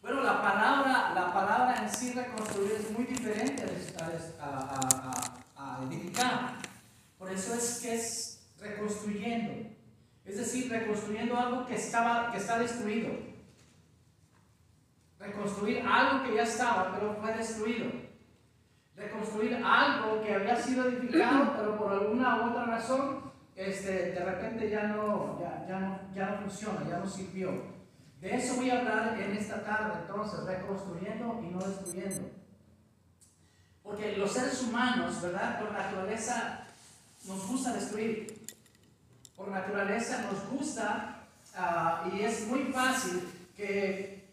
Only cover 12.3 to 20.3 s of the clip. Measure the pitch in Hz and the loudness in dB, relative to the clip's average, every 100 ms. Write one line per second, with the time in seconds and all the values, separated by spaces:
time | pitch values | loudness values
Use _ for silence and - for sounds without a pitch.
12.3 | 196 196 233 240 - 208 226 - - - | -2 0 0 0 0 0 0 -2 -4 -8
13.3 | - - - - - _ _ _ _ _ | -16 -20 -20 -20 -20 _ _ _ _ _
14.3 | _ _ _ _ _ _ _ _ _ 202 | _ _ _ _ _ _ _ _ _ -10
15.3 | 208 202 190 214 247 247 269 269 269 233 | -4 -4 0 0 2 6 6 8 4 4
16.3 | 214 233 - 233 190 185 208 214 208 220 | 2 2 4 4 4 2 0 -2 -2 -2
17.3 | 226 220 220 220 240 - - - - - | -2 -4 -2 -2 0 -2 -6 -12 -20 -20
18.3 | - _ _ _ _ _ - 208 214 214 | -20 _ _ _ _ _ -12 -8 -6 -4
19.3 | 214 240 240 - - 285 247 220 214 214 | 0 0 2 6 6 6 4 2 0 2